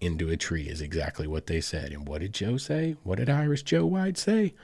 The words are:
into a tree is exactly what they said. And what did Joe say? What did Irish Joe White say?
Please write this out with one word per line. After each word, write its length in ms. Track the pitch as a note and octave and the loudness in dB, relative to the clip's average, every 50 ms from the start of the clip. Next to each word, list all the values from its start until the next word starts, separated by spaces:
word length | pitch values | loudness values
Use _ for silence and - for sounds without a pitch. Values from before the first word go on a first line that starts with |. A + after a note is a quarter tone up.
into 300 | F2+ F2 D#2+ D#2 E2 D#2+ | -2 -2 0 0 0 0
a 60 | D#2+ | -2
tree 300 | D#2 - - E2+ D#2 C#2+ | -2 -2 -2 -2 -2 -4
is 140 | D2 D2+ D#2 | -4 -6 -6
exactly 480 | D2+ D2 D#2 D#2+ D2 C#2+ - - D#2+ D2+ | -6 -4 -2 -2 -2 -2 -4 -4 -4 -4
what 180 | D#2 D#2 - | -4 -4 -2
they 140 | - E2 E2 | -2 -2 -2
said. 320 | - - - D2+ C#2 D2 | -2 -2 -4 -4 -4 -6
And 160 | D2 D2 D2 C#2 | -8 -8 -8 -6
what 120 | D2 D2+ | -6 -4
did 120 | F2+ G2+ | -4 -4
Joe 240 | G#2+ - G2 A2 B2 | -4 -2 -2 0 0
say? 400 | C3+ - - D3 D#3 D#3+ E3 D#3 - - | -2 -2 -2 0 0 0 0 -2 -4 -4
What 140 | F#2 F#2 A2+ | -2 -2 0
did 120 | B2 C3 | 2 2
Irish 320 | C#3+ D3 D3+ D3 C#3+ C#3 | 2 4 4 2 2 0
Joe 240 | - - E3 E3 E3+ | 2 2 4 4 4
White 320 | E3 F#3 F#3+ F#3+ G3 F3+ - | 4 2 2 2 0 0 0
say? 360 | - G3+ A3 A3 G#3 F3 - - | 2 4 4 6 4 2 0 -4